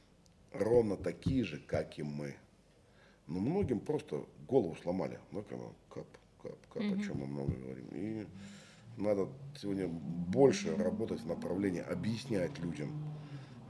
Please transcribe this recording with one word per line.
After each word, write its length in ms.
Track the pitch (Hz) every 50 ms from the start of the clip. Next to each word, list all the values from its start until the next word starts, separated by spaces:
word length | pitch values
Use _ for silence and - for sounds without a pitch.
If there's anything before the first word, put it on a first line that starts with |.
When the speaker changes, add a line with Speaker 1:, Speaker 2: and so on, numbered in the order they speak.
| - - - - - - - - - -
Speaker 1:
ровно 440 | - - 98 107 120 120 113 104 95
такие 480 | - - 90 85 - - 87 90 - 113
же, 140 | 87 76 71
как 400 | - - 82 78 78 - - -
и 40 |
мы. 340 | 76 73 73 73 73 69 67 - - - - - - - - - - - - - - - - - - -
Ну, 120 | 78 92
многим 400 | 101 131 175 202 190 143 120 98
просто 440 | - - 151 151 - - - 71 - - - - 71 -
голову 260 | - - 98 82 78 -
сломали. 360 | - 82 90 95 78 65 60 - - -
Ну, 100 | - 95
как 160 | 107 - 62 62
бы 60 | 60 55 52 - - -
кап, 160 | - - - - - - - - - -
кап, 240 | - - - - - -
кап, 180 | - - 208 208
о 60 | 190
Speaker 2:
Мгм. 0 |
Speaker 1:
чём 220 | 196 208 202 73 69
мы 80 | 69
много 280 | 67 71 71 69 69 -
говорим. 340 | 65 65 65 65 65 62 -
И 340 | - 67 98 110 110 110 101 - 95 98 98 101 101 - - - - - - - -
надо 320 | 117 98 104 104 101 92 78 - - - - - -
сегодня 260 | - 101 98 95 95
больше 880 | 87 82 85 73 71 85 87 87 87 95 123 139 131 107 - - 82 80
работать 440 | - 107 - - - 113 - 92 78
в 60 | 78
направлении 560 | 82 85 82 80 85 87 95 101 98 87 80
объяснять 760 | - 67 90 87 87 104 117 110 120 - 113 95 87 80 71 76
людям, 360 | 87 87 80 73 73 - 151 151 151 151 - - - - 143 139 - - - - -